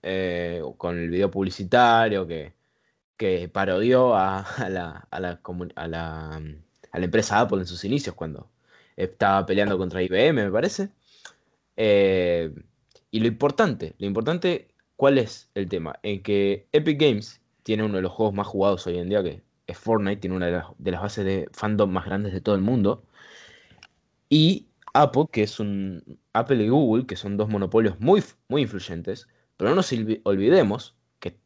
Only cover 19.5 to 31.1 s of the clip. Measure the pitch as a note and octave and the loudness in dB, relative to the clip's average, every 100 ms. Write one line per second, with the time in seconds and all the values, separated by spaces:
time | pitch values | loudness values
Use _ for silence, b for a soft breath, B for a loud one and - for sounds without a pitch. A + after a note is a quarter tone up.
19.5 | _ - F2+ A2 A2+ G2 G2+ F#2+ F#2 F2 | _ -16 -10 0 0 0 -4 -4 -2 -2
20.5 | F2 - - F#2 F2 G2+ A2 F#2+ F#2+ - | -2 -6 -6 -6 -4 -6 -4 -2 -2 -6
21.5 | - G#2+ G#2+ G2+ F#2 G2+ G2 G#2 F#2 - | -6 -2 0 0 0 -4 -6 -4 -4 0
22.5 | G2 G2+ B2+ G2 C3+ _ B B B B | 2 2 2 2 0 _ B B B B
23.5 | B B B B _ _ _ _ D3+ D#3+ | B B B B _ _ _ _ 6 6
24.5 | F#3+ - _ - C#3 D3 B2+ D#3+ A2+ G#2 | 2 -6 _ -2 4 4 4 0 0 -2
25.5 | - G#2 G2 G2 F2 - - _ A2+ A#2 | -2 -6 -4 -6 -10 -16 -20 _ -2 2
26.5 | B2+ G#2+ B2 C3 A2+ B2+ F2 G2+ G2+ G#2+ | 2 4 4 4 2 -2 -8 -6 -4 -2
27.5 | G#2 F#2+ A2+ A2 F2+ B2+ G3+ - _ _ | -2 2 2 2 0 4 4 2 _ _
28.5 | C#3 A#2 G#2 - E2+ E2+ G#2+ - _ _ | -2 -2 -6 -10 -8 -8 -10 -14 _ _
29.5 | _ G#2 F3 - A#2+ A2 A2 G2+ G2 G#2 | _ 0 2 0 -2 -2 -2 0 2 6
30.5 | F#3 A2+ A2 - _ _ | 6 4 -2 -10 _ _